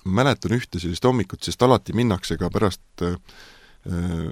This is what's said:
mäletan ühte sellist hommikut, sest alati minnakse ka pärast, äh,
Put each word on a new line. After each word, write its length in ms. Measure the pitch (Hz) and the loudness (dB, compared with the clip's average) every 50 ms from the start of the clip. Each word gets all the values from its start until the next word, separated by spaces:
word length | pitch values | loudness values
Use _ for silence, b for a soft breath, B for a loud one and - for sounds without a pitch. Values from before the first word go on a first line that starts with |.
| - | -4
mäletan 500 | 92 92 110 131 143 120 - - 85 113 | -2 2 2 4 2 2 0 0 -2 -2
ühte 240 | 123 - - - 87 | -2 -2 -4 -8 -6
sellist 240 | 85 85 87 - - | -4 -6 -2 0 2
hommikut, 400 | 123 127 120 92 - - - - | 2 2 2 0 -4 -6 -8 -8
sest 180 | - 82 - 120 | -8 -2 2 4
alati 280 | 127 127 104 - - - | 4 4 4 2 0 -2
minnakse 440 | 110 123 117 95 85 - - 82 - | 0 2 2 0 0 -2 -4 -4 -2
ka 80 | 92 87 | -2 -2
pärast, 540 | - 101 107 95 - - - _ _ - 87 | 0 0 0 0 0 -4 -10 _ _ -4 -4
äh, 160 | 87 90 92 B B B B B B B B B B B B - - 90 85 87 90 85 82 80 82 | -4 -4 -4 B B B B B B B B B B B B -10 -6 -4 -4 -2 -2 -2 -4 -6 -6